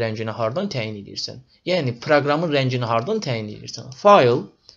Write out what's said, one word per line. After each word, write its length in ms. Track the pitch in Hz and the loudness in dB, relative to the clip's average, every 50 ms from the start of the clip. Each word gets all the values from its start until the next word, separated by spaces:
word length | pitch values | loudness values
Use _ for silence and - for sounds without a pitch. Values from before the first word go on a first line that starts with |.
| 117 | -2
rəngini 340 | 113 110 110 113 113 104 110 117 | -4 -4 -4 -6 -6 -4 -4 -4
hardan 260 | 110 123 175 202 202 - | -2 -2 -4 -4 -4 -4
təyin 240 | 127 110 110 107 101 | -6 -6 -6 -8 -10
edirsən? 400 | 101 - 101 - - - - 127 - _ _ _ - 165 180 | -12 -14 -12 -10 -10 -10 -12 -14 -20 _ _ _ -6 -2 -2
Yəni, 240 | 180 143 123 117 - - | 0 0 -2 -4 -4 0
proqramın 480 | - 151 143 135 143 147 156 175 165 143 | 2 2 2 4 2 0 0 0 0 0
rəngini 400 | 139 131 127 127 123 123 110 117 | 0 0 0 0 -2 -2 0 0
hardan 320 | 113 120 175 220 220 - | 0 0 -2 -4 -4 -4
təyin 240 | 147 120 110 107 104 107 | -4 -4 -4 -6 -8 -10
edirsən? 340 | 110 117 113 - 113 117 127 127 - - | -12 -14 -14 -14 -14 -14 -16 -8 2 6
File, 400 | 202 202 185 135 120 120 151 196 - - _ _ _ - | 8 8 8 8 6 4 2 0 -6 -14 _ _ _ -20